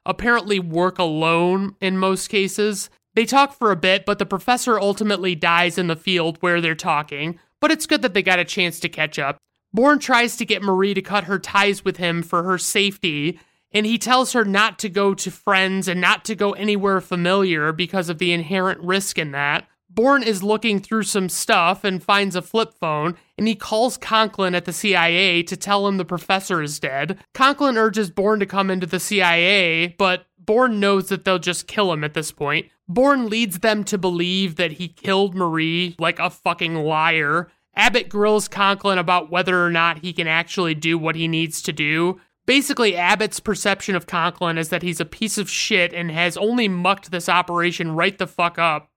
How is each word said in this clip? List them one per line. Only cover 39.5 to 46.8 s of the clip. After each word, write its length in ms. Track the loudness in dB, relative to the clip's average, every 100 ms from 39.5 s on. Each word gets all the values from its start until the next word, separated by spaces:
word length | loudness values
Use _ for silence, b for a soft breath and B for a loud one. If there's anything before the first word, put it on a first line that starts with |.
| 2
or 60 | 2
not 300 | 2 2 0
he 120 | -6
can 160 | -4 0
actually 480 | 0 -2 -2 -2 -2
do 220 | 0 0
what 180 | -2 -2
he 120 | -2
needs 340 | -2 -2 -4
to 100 | -6
do. 480 | -2 -2 0 0 -2 B _ 2
Basically, 520 | 4 4 2 0 2
Abbott's 420 | 2 2 0 -4
perception 560 | -4 -2 -2 -2 -2 -4
of 120 | -2
Conklin 500 | -2 -2 -2 -4 -2
is 120 | -4
that 120 | -4
he's 180 | -4 -4
a 60 | -6
piece 320 | -6 -4 -4
of 120 | -4
shit 440 | -4 0 0 0
and 160 | -2 -6
has 280 | -2 -2 -2
only 300 | -2 0 0
mucked 440 | 0